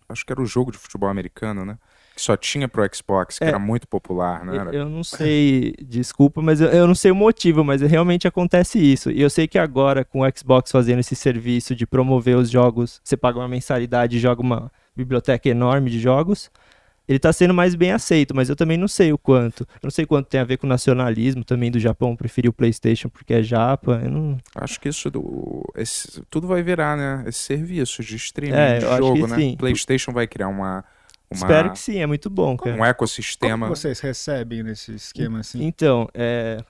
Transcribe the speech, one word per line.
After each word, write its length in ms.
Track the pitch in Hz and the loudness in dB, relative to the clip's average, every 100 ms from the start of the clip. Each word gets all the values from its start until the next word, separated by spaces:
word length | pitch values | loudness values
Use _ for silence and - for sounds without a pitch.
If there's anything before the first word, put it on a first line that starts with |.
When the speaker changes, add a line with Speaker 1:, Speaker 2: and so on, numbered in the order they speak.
| - | -16
Speaker 1:
acho 160 | 120 - | -14 -10
que 60 | |
era 100 | 131 | -6
o 40 | 123 | -4
jogo 260 | 120 123 | -2 -2
de 60 | - | -6
futebol 320 | - 98 98 | -16 -6 -4
americano, 560 | 98 87 - 110 101 95 | -4 -8 -10 -8 -8 -10
né? 120 | 104 _ _ _ | -12 _ _ _
Que 80 | - | -8
só 160 | - 104 | -2 0
tinha 280 | - 147 131 | 0 -4 -4
pro 180 | - 101 - | 0 -2 -2
Xbox, 420 | - 98 90 - | -2 -2 -2 -2
que 40 | |
Speaker 2:
É. 40 | 160 | -2
Speaker 1:
era 100 | 104 | 0
muito 260 | 101 117 - | -2 -4 -4
popular, 560 | 101 - 90 90 85 90 | -8 -6 -4 -4 -4 -8
né? 100 | 95 | -8
Speaker 2:
Eu, 60 | |
Speaker 1:
Era 120 | 101 143 | -6 -6
Speaker 2:
eu 120 | 147 | -6
não 140 | 160 | -8
sei, 680 | 170 - 156 151 147 131 123 - 139 | -10 -4 0 2 4 2 0 -6 -8
desculpa, 560 | 120 123 - 143 - | -6 -4 2 2 4
mas 200 | 160 156 | 2 4
eu, 80 | 156 | 6
eu 180 | 165 175 | 6 6
não 80 | 185 | 6
sei 160 | 196 | 4
o 40 | 190 | 6
motivo, 460 | 214 226 180 160 | 4 4 2 4
mas 200 | 147 139 | 2 2
realmente 440 | 143 160 175 175 180 | 2 4 4 2 0
acontece 540 | 175 180 180 175 233 | 0 2 2 2 4
isso. 320 | 147 131 - | 4 4 2
E 100 | 123 | 2
eu 80 | 143 | 2
sei 180 | - 160 | 2 0
que 80 | - | 0
agora, 460 | 160 131 139 135 127 | 0 2 2 2 -2
com 160 | 135 | 0
o 100 | 135 | 0
Xbox 380 | - 127 131 - | -2 2 4 4
fazendo 280 | 135 117 123 | 2 4 2
esse 140 | 123 127 | 0 -2
serviço 600 | 143 120 117 120 - 120 | -2 -2 -2 -2 -2 -4
de 100 | 117 | -2
promover 520 | 131 131 131 123 123 | 0 2 2 4 4
os 120 | 123 | 4
jogos, 520 | 123 123 117 117 - | 4 4 2 -4 -8
você 140 | - 135 | -4 0
paga 220 | 127 120 | 0 -2
uma 100 | 123 | -4
mensalidade 680 | 123 - 127 120 123 120 117 | -6 -4 -4 0 0 0 2
e 40 | |
joga 220 | 123 120 | 0 0
uma 300 | 123 113 117 - _ - | 0 -2 -6 -16 _ -10
biblioteca 540 | 127 127 - 123 139 | -4 -2 0 0 0
enorme 400 | 120 123 135 131 | 2 2 2 0
de 100 | 117 | 0
jogos, 500 | 120 131 165 208 - _ _ _ _ _ - | 2 2 2 -2 -6 _ _ _ _ _ -2
ele 120 | 135 | 2
tá 120 | 160 | 2
sendo 200 | 165 180 | 4 4
mais 220 | 180 180 175 | 4 2 2
bem 160 | 180 | 0
aceito, 420 | 214 - 165 143 | 0 2 2 2
mas 160 | 135 127 | 0 0
eu 60 | 147 | 0
também 220 | 165 165 | 0 0
não 100 | 196 | 0
sei 240 | - 170 | 2 2
o 40 | 147 | 4
quanto. 440 | - 131 117 - - | 4 4 2 -4 -12
Eu 60 | - | -10
não 80 | 139 | -8
sei 140 | - 156 | -4 0
quanto 180 | 147 131 | 0 0
tem 120 | 135 | -2
a 40 | 120 | -2
ver 120 | 127 | -2
com 80 | 139 | 0
o 40 | |
nacionalismo 760 | 127 - 127 127 110 120 131 | 0 2 2 2 0 0 -2
também 260 | 117 127 120 | -2 -2 0
do 100 | 120 | 0
Japão, 360 | 113 110 123 117 | 0 0 -2 -2
preferir 340 | 117 - 120 | -4 0 0
o 40 | |
PlayStation 560 | - 120 113 117 113 120 | 2 0 2 0 0 -2
porque 240 | - - | -12 -2
é 100 | 117 | 0
japa, 580 | 110 117 117 135 131 120 | 2 0 0 0 0 -2
eu 60 | 123 | -2
não 280 | 139 156 135 - - | -4 -4 -6 -8 -12
Speaker 1:
Acho 240 | - - | -10 -8
que 80 | 143 | -8
isso 220 | 151 - | -8 -8
do, 520 | - - 64 - - - - | -8 -8 -8 -10 -10 -12 -8
esse, 460 | 117 - - - - | -8 -8 -10 -16 -10
tudo 160 | 156 180 | -6 -2
vai 160 | 180 | -2
virar, 320 | 175 175 151 147 | -2 -2 -2 -2
né? 280 | 139 135 120 | -4 -6 -8
Esse 120 | 123 | -10
serviço 640 | - 143 165 180 127 - | -6 -6 -4 -4 -4 -6
de 140 | 110 110 | -10 -10
streaming, 400 | - - 143 139 | -10 -10 -2 2
Speaker 2:
É, 220 | 147 120 | 2 2
Speaker 1:
de 60 | 117 | 0
Speaker 2:
eu 40 | |
acho 40 | 127 | 2
Speaker 1:
jogo, 120 | 131 127 | 2 2
Speaker 2:
que 120 | - | 2
Speaker 1:
né? 80 | 117 | 0
Speaker 2:
sim. 200 | 143 123 | -2 -2
Speaker 1:
PlayStation 560 | 127 123 - 135 - | -2 -2 -2 -2 -2
vai 120 | 120 117 | -4 -4
criar 220 | - 98 | -4 -6
uma 360 | 98 95 95 - _ _ _ _ | -4 -6 -8 -10 _ _ _ _
uma, 60 | 185 | -6
Speaker 2:
Espero 340 | 185 156 175 | 2 4 2
que 80 | 190 | -4
sim, 180 | - 202 | -6 -4
é 80 | 151 | -2
muito 240 | 147 208 | -4 -4
bom, 260 | 196 156 143 | -2 -2 -2
cara. 200 | 359 117 | -4 0
Speaker 1:
um 100 | 117 | 0
ecossistema. 800 | 127 117 - - - 117 110 113 | 2 -2 -4 -10 -4 -2 -2 -4
Speaker 3:
Como 80 | |
que 60 | - | -4
vocês 200 | 151 135 | -6 -6
recebem 640 | 139 123 - 139 117 117 | -8 -8 -6 -6 -6 -8
nesse 300 | 110 107 - | -10 -10 -14
esquema, 460 | 107 - - 120 113 | -16 -16 -8 -6 -6
assim? 240 | 110 123 151 | -8 -6 -6
Speaker 2:
Então, 420 | - 156 123 113 | 0 2 2 -2
é, 500 | - 120 120 113 113 - | -4 -4 -4 -6 -8 -12